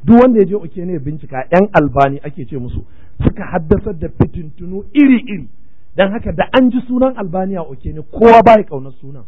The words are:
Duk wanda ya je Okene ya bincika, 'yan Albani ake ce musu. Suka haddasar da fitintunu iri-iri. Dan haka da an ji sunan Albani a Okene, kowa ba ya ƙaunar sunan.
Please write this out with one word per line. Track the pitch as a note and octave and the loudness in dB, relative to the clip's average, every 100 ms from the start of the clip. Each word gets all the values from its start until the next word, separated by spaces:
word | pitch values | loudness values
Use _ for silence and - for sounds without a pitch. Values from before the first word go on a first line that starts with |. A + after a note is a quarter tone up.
Duk | - A#3 | 6 6
wanda | B3+ A3+ | 8 6
ya | F#3+ | 2
je | G#3 | 0
Okene | E3+ F3+ F3 | -6 -8 -6
ya | E3+ | -6
bincika, | B2+ D3+ - C3 C3 | -6 -8 -8 -10 2
'yan | F3 G#3 | 2 4
Albani | F3+ D3 C3 C#3 C#3 | 2 2 2 2 0
ake | D3 C#3 B2+ | -8 -10 -10
ce | C#3 | -10
musu. | B2 A2 G2+ - - - | -8 -8 -10 -14 -14 -2
Suka | - - | -2 -2
haddasar | F3+ F3 D#3 G3 G#3 | -6 -6 0 0 0
da | E3+ D#3+ | -8 -10
fitintunu | - D#3 D#3+ D#3 - F3 F#3+ G#3 | -2 -2 -2 -12 -12 -10 -10 -4
iri-iri. | D4 C#4 B3 - G3+ - - - - - | 2 4 2 -2 -10 -10 -12 -12 -14 -10
Dan | - F#3+ | -2 0
haka | A3 G#3+ | 0 -6
da | E3+ F3+ C4 | -4 0 2
an | B3+ | 2
ji | B3 - | 0 -4
sunan | B3 C4 B3 | 0 0 -2
Albani | G3 F3+ F#3+ F#3+ | -6 -4 -4 -6
a | |
Okene, | D#3 C3+ - D#3 - | -8 -10 -10 -10 -10
kowa | - A3+ A#3 | 4 8 8
ba | G#3+ A3 | 8 6
ya | |
ƙaunar | G3 C#3+ C3+ - | 4 -8 -10 -12
sunan. | C3+ C#3 | -14 -14